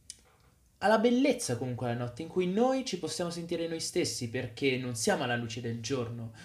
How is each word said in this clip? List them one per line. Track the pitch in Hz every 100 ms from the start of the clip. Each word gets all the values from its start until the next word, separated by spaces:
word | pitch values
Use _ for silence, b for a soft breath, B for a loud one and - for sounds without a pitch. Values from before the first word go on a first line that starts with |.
| - - b b b b _ -
alla | 196 220
bellezza | 240 247 285 - - 117
comunque | 131 120 123
la |
notte | 120 123 -
in | 165
cui | 185 180
noi | 196 247 262
ci | 254 180
possiamo | 156 - 175
sentire | 170 170 170 165
noi | 165
stessi, | - 180 151 - 120
perché | 123 117 - 139 127
non | 127
siamo | 117 - 180
alla | 127 120
luce | 120 123
del | 120 117
giorno, | 113 135 117 117 113 -